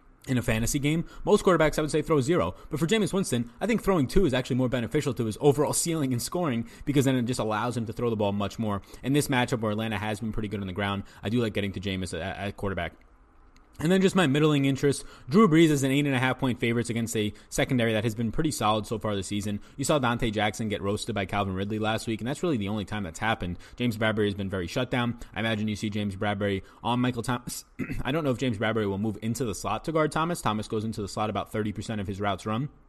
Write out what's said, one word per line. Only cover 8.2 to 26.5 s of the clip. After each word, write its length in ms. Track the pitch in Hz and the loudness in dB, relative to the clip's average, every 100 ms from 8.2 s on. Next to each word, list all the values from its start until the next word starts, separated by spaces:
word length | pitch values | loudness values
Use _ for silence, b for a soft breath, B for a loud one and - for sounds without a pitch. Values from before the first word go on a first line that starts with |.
| 101 | 2
much 260 | 101 98 - | 2 -2 -2
more. 240 | 110 101 B B | -2 -2 B B
In 120 | 123 | 0
this 140 | 143 143 | 0 2
matchup 320 | 131 123 123 | 2 2 0
where 120 | 110 | 0
Atlanta 240 | 104 110 101 | -2 -2 -4
has 240 | 107 107 | -4 -4
been 100 | 113 | -4
pretty 180 | 107 107 | -4 -4
good 120 | 104 | -4
on 60 | 95 | -6
the 80 | |
ground, 300 | 92 101 98 - B | -4 -2 -2 -6 B
I 80 | 104 | -2
do 100 | 120 | 0
like 140 | 113 | 0
getting 180 | 101 101 | 0 -4
to 80 | 95 | -4
Jameis 320 | 98 92 90 | -4 -4 -4
at, 240 | 85 92 85 | -6 -6 -6
at 200 | 101 - | -8 -6
quarterback. 340 | 101 87 82 - - - - _ - - - - | -4 -4 -6 -8 -20 -20 -20 _ -20 -20 -20 -4
And 80 | 156 | 2
then 120 | 190 | 4
just 120 | 190 | 4
my 120 | 190 156 | 4 4
middling 400 | 139 151 147 139 | 4 4 4 2
interest, 400 | 135 143 131 - B B | 2 2 0 -4 B B
Drew 180 | 165 220 | 6 8
Brees 220 | 156 165 | 8 8
is 140 | 143 | 6
an 60 | 135 | 2
eight 140 | 139 | 2
and 100 | 143 | 2
a 40 | 131 | 2
half 200 | 131 123 | 0 0
point 220 | 135 117 | 0 0
favorites 300 | 117 117 117 | 0 0 0
against 260 | 117 113 113 | -2 -2 0
a 160 | 104 - B | -2 -4 B
secondary 460 | - 143 127 117 | -2 0 2 2
that 100 | 110 | 2
has 100 | 113 | 0
been 160 | 107 113 | -2 -2
pretty 200 | 123 160 | 0 0
solid 360 | - 107 110 101 | 0 0 0 0
so 120 | 110 | -4
far 180 | 107 101 | -2 -4
this 120 | 90 | -2
season. 300 | 104 104 104 B B | -4 -4 -6 B B
You 80 | 139 | 0
saw 120 | 151 | 2
Dante 320 | 123 120 120 | 2 0 0
Jackson 380 | 104 104 - 110 | 0 0 0 -4
get 140 | 101 | -2
roasted 320 | 98 107 - | -2 -2 -4
by 100 | 104 | -4
Calvin 300 | 92 101 98 | -2 -2 -2
Ridley 240 | 92 101 107 | -2 -4 -2
last 280 | 107 110 - | -2 -2 -2
week, 140 | 110 | -4
and 80 | 113 | -4
that's 140 | 147 | -4
really 160 | 180 127 | -2 0
the 100 | 98 | 0
only 160 | 107 | -4
time 200 | 92 107 | -4 -6
that's 160 | 92 - | -6 -4
happened. 380 | 110 107 90 90 B B | -2 -2 -2 -8 B B
James 200 | 123 107 | -2 0
Bradbury 320 | 110 107 104 | 0 2 0
has 60 | |
been 160 | 98 98 | 0 -4
very 160 | 95 87 | -4 -4
shut 240 | 139 123 | -4 -2
down. 280 | 131 120 117 B | -2 -2 -4 B
I 60 | - | -4
imagine 260 | 113 110 107 | -2 -2 -2
you 100 | 104 | -2
see 120 | 110 | -4
James 260 | 107 104 | -2 -4
Bradbury 480 | 98 107 101 101 | -2 -2 0 0